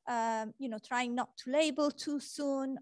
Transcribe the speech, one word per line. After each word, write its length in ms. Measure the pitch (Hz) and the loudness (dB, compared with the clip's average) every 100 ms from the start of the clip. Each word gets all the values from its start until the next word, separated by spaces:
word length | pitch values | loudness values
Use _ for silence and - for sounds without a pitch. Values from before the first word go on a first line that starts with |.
| - | -4
um, 460 | 240 226 220 214 - | 0 2 0 -4 -6
you 100 | 262 | -6
know, 120 | 214 - | -6 -2
trying 300 | 247 247 247 | 0 0 0
not 140 | 240 - | -4 -6
to 140 | 254 | 0
label 380 | 285 311 285 294 | 4 4 4 2
too 300 | - - 294 | 2 -4 -4
soon 580 | - - 285 269 269 262 | -4 -4 -2 0 -2 -4